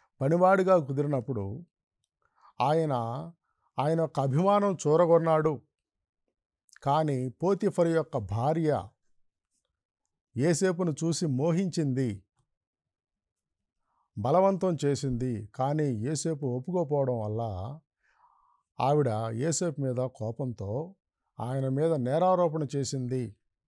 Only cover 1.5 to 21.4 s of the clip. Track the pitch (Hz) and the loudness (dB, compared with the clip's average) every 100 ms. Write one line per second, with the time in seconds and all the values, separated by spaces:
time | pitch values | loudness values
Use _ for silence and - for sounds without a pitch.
1.5 | 131 175 _ _ _ _ _ _ _ _ | -8 -16 _ _ _ _ _ _ _ _
2.5 | - 131 160 156 127 117 127 165 170 _ | -2 0 2 0 -2 -4 -6 -10 -16 _
3.5 | _ _ - 143 165 156 - 135 139 190 | _ _ -4 0 0 0 0 0 2 4
4.5 | 202 202 170 147 156 170 165 165 156 156 | 4 2 0 2 4 6 6 6 2 2
5.5 | 139 - _ _ _ _ _ _ _ _ | -2 -8 _ _ _ _ _ _ _ _
6.5 | _ _ _ 139 151 151 131 127 - 175 | _ _ _ -2 0 0 -2 -4 -4 -2
7.5 | 196 202 - 170 165 151 135 95 104 135 | 0 0 0 2 2 -2 -4 -4 -2 0
8.5 | 160 156 123 87 _ _ _ _ _ _ | 0 0 -2 -4 _ _ _ _ _ _
9.5 | _ _ _ _ _ _ _ _ 113 151 | _ _ _ _ _ _ _ _ -2 0
10.5 | 160 190 175 175 139 165 156 165 127 160 | 2 0 0 -2 -2 -2 -2 -2 0 0
11.5 | 165 196 170 147 127 127 95 - _ _ | 0 0 -2 -2 0 -2 -4 -10 _ _
12.5 | _ _ _ _ _ _ _ _ _ _ | _ _ _ _ _ _ _ _ _ _
13.5 | _ _ _ _ _ _ - 113 170 196 | _ _ _ _ _ _ -6 0 4 4
14.5 | 190 190 160 143 139 139 123 127 110 104 | 4 0 0 0 0 -2 -2 -2 -4 -8
15.5 | - 131 151 147 110 120 156 165 151 139 | -4 -2 0 -2 -2 -4 -4 -4 -4 -4
16.5 | 123 127 180 147 147 135 120 107 107 113 | -4 -4 -4 -2 0 0 -2 -4 -4 -6
17.5 | 92 104 156 _ _ _ _ _ _ _ | -6 -8 -12 _ _ _ _ _ _ _
18.5 | _ _ - 127 151 131 107 113 113 156 | _ _ -4 0 2 2 0 -4 -4 -2
19.5 | 156 175 143 131 123 131 - 110 117 131 | -2 -2 -2 -4 -2 -4 -6 -8 -6 -6
20.5 | 107 98 120 170 196 _ _ _ - | -6 -6 -6 -8 -14 _ _ _ -12